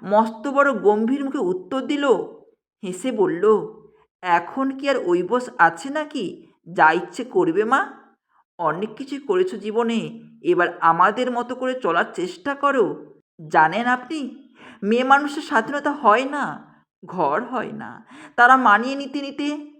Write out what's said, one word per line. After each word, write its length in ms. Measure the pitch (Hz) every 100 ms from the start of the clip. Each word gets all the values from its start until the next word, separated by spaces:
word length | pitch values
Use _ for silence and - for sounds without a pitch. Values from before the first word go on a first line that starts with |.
| 190
মস্ত 420 | 208 226 - 285
বড় 320 | 269 277 226
গম্ভীর 460 | 185 214 226 277 269
মুখে 120 | 277
উত্তর 440 | 180 185 - 269
দিল, 240 | 262 285 285 202 - - _ _ _ _
হেসে 280 | 190 180 262
বলল, 560 | 220 175 165 202 214 160 - - _ _ _ 180
এখন 460 | 175 170 - 269
কি 180 | 269 277
আর 60 | 262 180
ওই 180 | 175
বস 260 | 175 247 247 -
আছে 320 | 165 165 277
নাকি? 360 | 294 302 294 185 - - _ -
যা 180 | 180 170
ইচ্ছে 320 | 165 175 -
করবে 400 | 247 196 160 165
মা। 180 | 220 269 403 - _ _ _ _ _ _
অনেক 300 | 165 160 214 -
কিছুই 240 | 277 185
করেছো 380 | - 180 185 208
জীবনে, 420 | 208 214 233 226 156 - - -
এবার 240 | - 180 175 -
আমাদের 500 | 165 170 185 208 254
মতো 220 | 240 233 254
করে 180 | 254
চলার 320 | 254 196 170 170
চেষ্টা 420 | - 170 - - 277
করো। 300 | 285 269 190 147 - _ _ _ 156
জানেন 340 | 170 160 185 240
আপনি, 320 | 247 - 320 254 - _ _ - -
মেয়ে 200 | 202 233
মানুষের 380 | 254 277 294 320
স্বাধীনতা 500 | - 269 226 285 285
হয় 340 | 285 226 214 269
না, 180 | 294 214 147 - _ _ _ 170
ঘর 320 | 180 147 156
হয় 280 | 240 247 -
না। 340 | 143 110 123 _ - - -
তারা 200 | 247 262
মানিয়ে 380 | 247 208 247 277
নিতে 260 | 277 285
নিতে 260 | 277 277 285 302 294